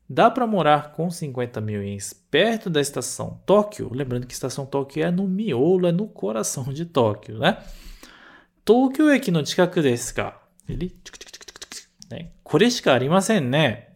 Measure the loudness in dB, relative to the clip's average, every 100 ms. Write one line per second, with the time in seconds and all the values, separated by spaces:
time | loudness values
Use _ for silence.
0 | -4 4 4 4 0 2 4 4 0 -6
1 | -6 -4 -8 -6 -6 -6 -6 -4 -6 -8
2 | -10 -14 _ 2 2 0 -2 -2 -2 -4
3 | -8 -8 -10 -6 4 4 4 -4 -8 -6
4 | -4 -6 -6 -8 -8 -8 -4 -4 -4 -2
5 | 0 0 0 -2 -2 2 4 4 2 0
6 | -2 -6 -6 -4 -4 -6 -6 -6 -4 2
7 | 2 0 -8 -2 0 0 -6 -18 -18 -20
8 | -20 -20 -20 -20 _ _ 2 4 4 2
9 | 4 4 2 -2 0 0 2 2 2 0
10 | -2 -6 -6 -8 _ _ -12 -8 -8 -10
11 | -20 -20 -20 -20 -20 -20 -18 -18 -18 _
12 | -16 -14 -14 -18 -2 2 2 2 2 2
13 | 4 2 2 0 0 2 2 -2 -10